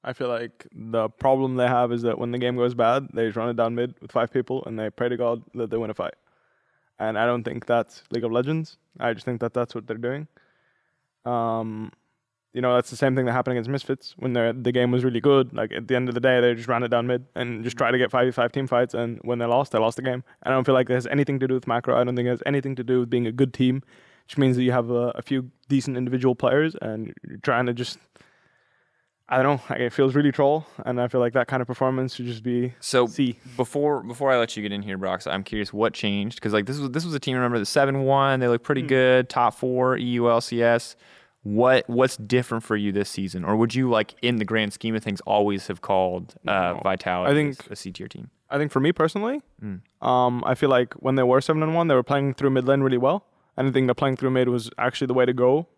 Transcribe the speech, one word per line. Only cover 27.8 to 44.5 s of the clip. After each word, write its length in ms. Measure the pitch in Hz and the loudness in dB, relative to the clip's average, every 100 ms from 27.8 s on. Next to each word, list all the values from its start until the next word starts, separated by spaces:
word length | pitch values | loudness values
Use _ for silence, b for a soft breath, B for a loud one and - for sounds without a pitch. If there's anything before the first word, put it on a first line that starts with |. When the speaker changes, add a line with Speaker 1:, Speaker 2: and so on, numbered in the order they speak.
| 123 - _ b b b b b b b b b b _ - | -6 -10 _ b b b b b b b b b b _ -2
Speaker 1:
I 120 | 127 | 2
don't 140 | 131 143 | 2 0
know, 40 | - | -2
like, 80 | - | -4
it 120 | 123 | -2
feels 240 | - 135 131 | 2 2 4
really 160 | 147 | 2
troll, 340 | 131 139 156 156 - | 4 2 2 -4 -12
and 160 | 107 123 | -6 -2
I 60 | 123 | 0
feel 140 | 127 | 2
like 140 | 120 | 2
that 120 | 127 117 | 2 0
kind 140 | 131 | -2
of 80 | 123 | -4
performance 480 | 123 131 131 131 - | -2 0 0 -4 -6
should 100 | 120 | -10
just 160 | 113 | -8
be 320 | 117 120 123 120 | -4 -2 -2 -6
Speaker 2:
So, 260 | - 131 120 | -2 2 2
Speaker 1:
C. 320 | - 131 113 131 120 | 0 -2 -2 -14 -6
Speaker 2:
before, 460 | 127 147 147 143 | -4 0 0 -2
before 300 | 110 120 139 | -6 -4 2
I 60 | 123 | 2
let 180 | 117 - | 2 -2
you 60 | |
get 80 | 104 | -6
in 100 | 101 | -6
here, 160 | 101 95 | -8 -6
Brox, 300 | 92 92 - | -4 -4 -4
I'm 160 | 95 | -6
curious 280 | 98 107 101 | -4 -6 -6
what 200 | 104 110 | 0 -2
changed, 460 | - 104 101 101 - | 0 -2 -2 -4 -6
'cause, 100 | 110 | -2
like, 140 | 107 101 | 0 0
this 140 | 143 | -6
was, 100 | 139 | -4
this 140 | 131 | -4
was 100 | 170 | -4
a 60 | 147 | -6
team, 160 | 139 127 | -4 -2
remember, 240 | 123 117 | 0 0
the 40 | |
seven 380 | 101 - 139 135 | 0 2 2 2
one, 380 | 135 139 135 135 | 2 2 2 2
they 80 | 123 | 2
look 160 | 117 | 0
pretty 160 | - 139 | 0 -2
Speaker 1:
Hmm. 60 | 131 | 2
Speaker 2:
good, 400 | 131 127 127 127 | 4 6 4 4
top 260 | - 120 | 2 0
four, 420 | - 127 127 127 127 | 0 -4 0 0 0
E 60 | |
U 260 | 123 120 120 | 0 2 4
L 120 | 117 | 2
C 200 | - 120 | 0 2
S. 320 | 117 117 - - b b b b | 4 2 0 -18 b b b b
What, 440 | 104 104 123 131 - | -4 2 6 4 2
what's 280 | 120 131 - | 2 2 0
different 480 | 107 123 123 113 | 0 0 0 -6
for 100 | - 107 | -2 -2
you 140 | 104 | 0
this 180 | 98 101 | -2 -4
season, 360 | - 98 92 | -4 -6 -6
or 100 | 85 | -2
would 180 | 107 117 | 2 2
you, 160 | 123 127 | 2 2
like, 280 | 113 104 - | 2 0 -2
in 180 | 120 120 | -2 0
the 60 | |
grand 280 | 104 | 0